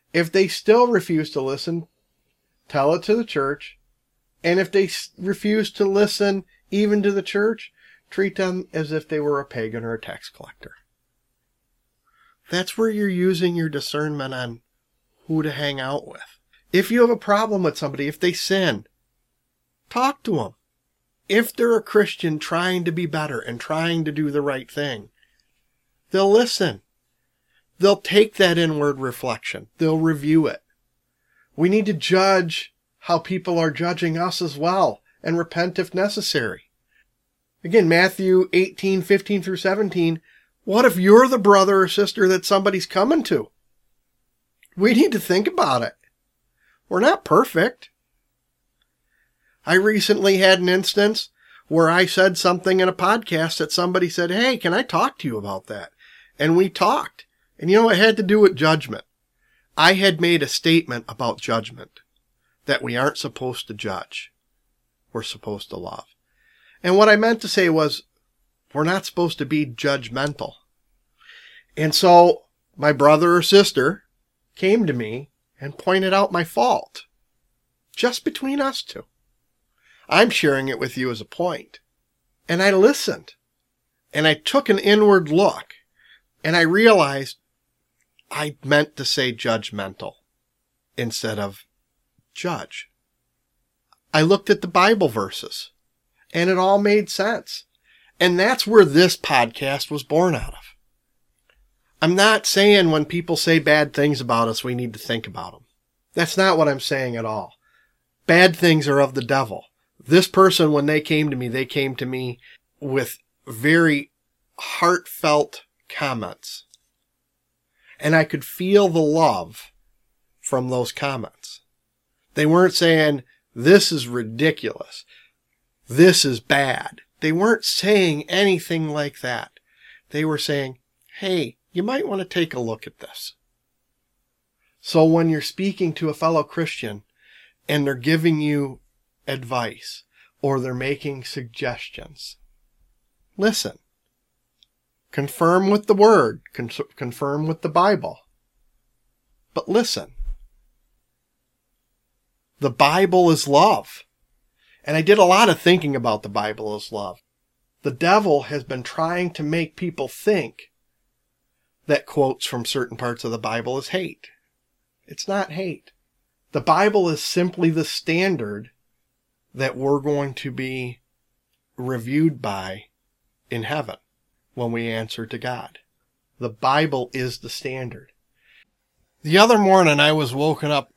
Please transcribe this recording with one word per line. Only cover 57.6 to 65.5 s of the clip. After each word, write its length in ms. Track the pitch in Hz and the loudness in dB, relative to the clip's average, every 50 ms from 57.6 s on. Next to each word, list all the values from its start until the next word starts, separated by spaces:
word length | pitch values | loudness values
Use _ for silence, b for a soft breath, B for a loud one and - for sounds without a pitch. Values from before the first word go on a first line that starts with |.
| - 175 | 0 2
you 80 | 196 220 | 4 4
know, 80 | 226 226 | 6 4
it 80 | 202 | 4
had 200 | 180 214 226 220 | 4 4 4 2
to 60 | 220 196 | 2 0
do 160 | 180 208 214 | 2 4 6
with 160 | 208 185 - | 6 4 4
judgment. 500 | 127 156 160 160 160 - 113 107 107 - _ _ _ _ _ _ _ _ _ _ _ _ _ - | 4 2 2 2 2 -2 -6 -12 -12 -14 _ _ _ _ _ _ _ _ _ _ _ _ _ 0
I 160 | - 156 180 196 | 4 4 4 4
had 280 | 185 196 196 165 156 | 4 2 2 2 2
made 220 | 175 170 175 156 139 | 2 2 2 2 0
a 40 | |
statement 580 | - - - - 165 165 170 165 - 123 117 - | -2 -4 -2 0 2 2 2 2 0 -8 -10 -10
about 340 | - 113 - 127 117 - - | -10 -10 -6 -4 -4 -4 -6
judgment, 600 | - - 113 113 107 113 120 - 104 _ _ - _ _ _ _ _ _ _ _ _ _ _ _ - | -4 -4 -2 -2 -4 -6 -14 -20 -20 _ _ -20 _ _ _ _ _ _ _ _ _ _ _ _ -4
that 160 | - 135 - | -4 -4 -2
we 140 | 127 120 120 | -4 -4 -4
aren't 220 | 123 135 147 - | -2 -2 -2 -2
supposed 500 | - - 131 - - 127 127 120 - - | -4 -10 -10 -10 -8 -8 -8 -8 -10 -12
to 60 | - 107 | -14 -14
judge. 580 | 104 - 104 92 92 - - - - - - _ _ _ _ _ _ _ _ _ _ _ _ _ _ _ _ - | -10 -10 -8 -8 -10 -10 -14 -16 -18 -18 -18 _ _ _ _ _ _ _ _ _ _ _ _ _ _ _ _ -12
We're 100 | 113 107 | -12 -12
supposed 460 | - - 107 - 107 | -12 -14 -14 -12 -12